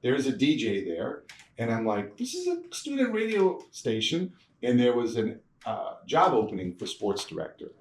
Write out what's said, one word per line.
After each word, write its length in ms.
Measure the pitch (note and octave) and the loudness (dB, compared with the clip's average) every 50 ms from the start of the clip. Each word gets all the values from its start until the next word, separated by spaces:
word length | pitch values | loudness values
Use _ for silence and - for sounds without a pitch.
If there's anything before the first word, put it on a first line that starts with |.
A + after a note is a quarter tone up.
There's 240 | - B2 C3 C3+ C3+ | 2 2 2 2 2
a 60 | C3+ | 0
D 240 | A#2 G2 B2+ D3 D#3 | 0 2 4 2 4
J 280 | - A2 G#2+ G2+ G2 F2+ | 2 2 0 0 -2 -2
there. 380 | F2 E2 - - - - - - _ - - - _ _ - | -4 -4 -4 -4 -6 -6 -8 -14 _ -20 -20 -20 _ _ -4
And 140 | A2+ A#2 | -2 0
I'm 120 | A2+ A2 A2 | 0 0 2
like, 320 | A2 G#2 G2+ G2+ G2+ - | 0 0 0 -2 -6 -6
This 180 | - A#3+ B3+ - | -8 -8 -6 -6
is 120 | F4+ F4+ | -4 -2
a 160 | F4 F4+ E4+ - - | -2 -2 -4 -6 -10
student 400 | - - - D4 C#4+ C4+ B3+ A#3 | -12 -12 -8 -6 0 0 0 0
radio 480 | G#3+ G#3+ A3+ A3 A3 G3+ F#3+ F#3 F3+ - - - | 2 0 0 0 2 4 4 4 2 0 -10 -16
station. 640 | _ - - B2 A2 A2 A2 - D#3 E3+ F#3 F3+ - _ _ _ _ _ | _ -6 -4 -2 -2 0 0 0 0 0 -2 -4 -8 _ _ _ _ _
And 160 | - B2 B2 B2 | 0 4 4 6
there 160 | B2 A#2+ A#2+ | 6 6 4
was 220 | A#2+ A#2 A2 - | 4 2 0 0
an, 240 | A#2 A2 A2 - - _ _ _ _ - | 0 -2 -2 -4 -8 _ _ _ _ -8
uh, 280 | A2+ A2 G#2 - - - - - | -6 -6 -4 -6 -8 -8 -12 -8
job 280 | - - D#3 F3+ F#3+ C#3 | 0 4 4 4 6 4
opening 420 | A2+ G#2 G#2 G2+ F#2+ F2+ F2+ F2 | 2 0 0 -2 -6 -6 -6 -8
for 100 | - - | -8 -10
sports 380 | - - - - G#2 G2 G2+ - | -10 -8 -4 -2 -2 -2 -2 -4
director. 480 | - E2 - D#2+ D2+ - _ - - - _ | -8 -8 -8 -8 -10 -10 _ -16 -18 -18 _